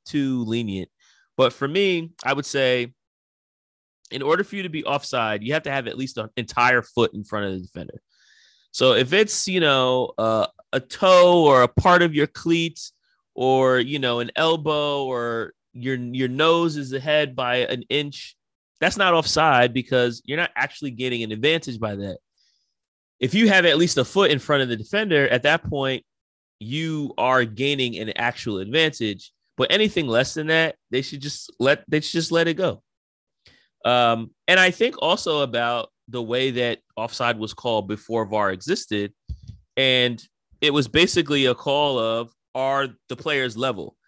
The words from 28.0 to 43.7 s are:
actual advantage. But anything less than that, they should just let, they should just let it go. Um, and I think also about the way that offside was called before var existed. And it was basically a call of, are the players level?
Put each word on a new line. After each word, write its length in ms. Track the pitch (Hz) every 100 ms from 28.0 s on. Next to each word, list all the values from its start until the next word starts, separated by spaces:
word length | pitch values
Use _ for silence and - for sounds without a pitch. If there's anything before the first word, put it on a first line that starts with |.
| 110 -
actual 400 | 117 - 120 98
advantage. 760 | 98 147 160 151 110 95 - _ _ -
But 140 | 127
anything 360 | 196 214 185 143
less 260 | 113 131
than 140 | 160 156
that, 280 | 160 160 - _
they 140 | 127
should 180 | 139 147
just 320 | 143 - - -
let, 240 | 127 151 -
they 120 | 151
should 140 | 147
just 180 | 170 160
let 160 | 165 165
it 80 | 165
go. 260 | 180 101 _ _ _ _ _ _ _ _ _ _ -
Um, 460 | 123 120 117 113 _ -
and 120 | 185
I 120 | 185
think 240 | 175 233 -
also 420 | 156 202 185 151
about 480 | 139 117 120 120 113 _ -
the 140 | 123
way 300 | 113 123 135
that 280 | 123 120 107 _ -
offside 420 | 113 - 120 110
was 160 | 107
called 340 | - 123 110 98
before 380 | 107 - 113 104
var 260 | 107 101
existed. 640 | 92 135 196 - 104 101 - - - - - _ -
And 460 | 131 127 123 117 - _ _ _
it 140 | 151
was 140 | 143 120
basically 580 | 151 175 180 151 147 127
a 100 | 123
call 440 | 143 139 147 127
of, 320 | 113 113 117 _ _ 131
are 320 | 135 139 135 - -
the 80 | 123
players 400 | 160 143 127 107
level? 400 | 131